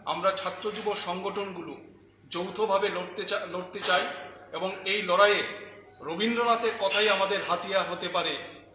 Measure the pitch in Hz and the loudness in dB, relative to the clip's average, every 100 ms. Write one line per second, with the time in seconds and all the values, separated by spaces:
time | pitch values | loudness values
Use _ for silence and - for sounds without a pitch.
0 | 147 170 185 190 185 180 214 208 202 190 | -4 0 2 0 -4 -4 -6 -2 -2 -2
1 | 175 180 196 185 196 170 156 139 - - | -2 -4 -2 -4 -6 -8 -10 -12 -16 -20
2 | - _ - 165 190 185 214 196 202 175 | -20 _ -8 -4 -4 0 2 4 2 -2
3 | 180 - 185 202 185 180 180 208 190 180 | -6 -6 -2 -2 -2 -6 -6 -6 2 2
4 | - - - - - 165 190 196 190 208 | 2 -6 -12 -16 -10 -4 -4 -2 -2 0
5 | 185 180 208 196 - - - - - - | 2 6 8 6 0 -6 -14 -18 -20 -12
6 | 139 165 226 233 233 233 233 214 196 202 | -8 0 0 2 4 4 2 0 0 4
7 | 214 196 190 196 160 175 196 190 175 175 | 4 4 2 0 0 -2 2 0 0 -4
8 | 175 175 165 139 - - - | -2 0 0 -4 -8 -16 -20